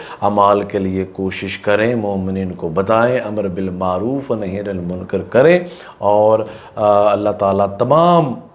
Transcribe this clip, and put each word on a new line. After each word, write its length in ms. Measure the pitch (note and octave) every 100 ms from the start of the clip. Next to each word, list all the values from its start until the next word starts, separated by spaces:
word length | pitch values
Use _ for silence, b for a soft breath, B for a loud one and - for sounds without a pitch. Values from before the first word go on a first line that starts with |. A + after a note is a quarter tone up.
| B B
अमाल 400 | G#2 G#2 G2+ G2+
के 160 | G2+ G2+
लिए 260 | F#2+ F#2+ F#2
कोशिश 520 | - F#2+ F#2+ F#2+ -
करें, 380 | G#2+ G#2 A2+ A#2+
मोमिनीन 560 | G#2 G2 F#2+ F#2+ F#2
को 180 | F2 E2+
बताएं, 500 | E2 F#2+ A2 A#2+ B2+
अमर 280 | G#2+ G#2+ G2
बिल 220 | F2+ F#2+
मारूफ 600 | F2+ F#2 F2+ A2+ C#3 C3+
व 40 | A2
नही 240 | F#2+ G2
अनिल 180 | G2+ F#2
मुनकर 420 | F2 F2+ F#2 F#2
करें। 460 | - A#2 D3+ F3+ F3+ B B B
और, 400 | G2+ G#2 G#2+ A2 G#2+ B B -
अ, 60 | G#2 G2+ G#2
अल्लाह 220 | G2+ G#2
ताला 340 | G#2 G2 G2 G2+
तमाम 720 | G2 B2+ D3+ F3 E3+ C#3+ A2+ -